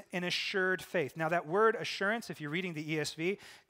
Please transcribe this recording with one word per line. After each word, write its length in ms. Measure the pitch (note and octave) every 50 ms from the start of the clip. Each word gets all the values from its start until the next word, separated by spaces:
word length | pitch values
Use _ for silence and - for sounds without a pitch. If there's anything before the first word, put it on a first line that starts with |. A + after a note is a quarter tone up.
| G3+ - -
an 120 | F3+ F3+
assured 580 | F3 E3+ - - - - G3 F#3 F#3 F#3 F3+ -
faith. 340 | - - F#3 D3+ B2 -
Now 120 | D#3+ D#3+ D#3
that 180 | E3+ F3 D#3+
word 300 | D3+ D#3+ G3+ A3 A3+ A3
assurance, 540 | A3+ D#3+ - - - G3 G3 A3 A#3+ A3+ -
if 100 | D#3+ -
you're 100 | D3+ D3
reading 240 | D3+ F3 F#3 F#3 E3
the 180 | D3+ D#3+ D3+ D#3+
E 80 | D#3
S 140 | D3 C#3+ -
V, 240 | - D#3+ F3+ G3+ G3 - - - - - _